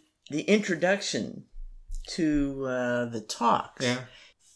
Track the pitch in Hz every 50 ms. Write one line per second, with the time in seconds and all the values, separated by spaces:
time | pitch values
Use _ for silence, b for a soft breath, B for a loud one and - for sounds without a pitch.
0 | _ _ _ _ _ - 135 156 156 - 202 220 202 - 180 151 165 180 202 196
1 | - - - 123 95 65 - - - - - - - - - - - - - -
2 | - - - - 165 156 151 147 143 139 135 135 135 131 127 127 123 120 120 120
3 | 120 117 117 110 107 - - - 240 226 202 - - - - - 131 123 123 131
4 | 123 B B B B B B _ _ - -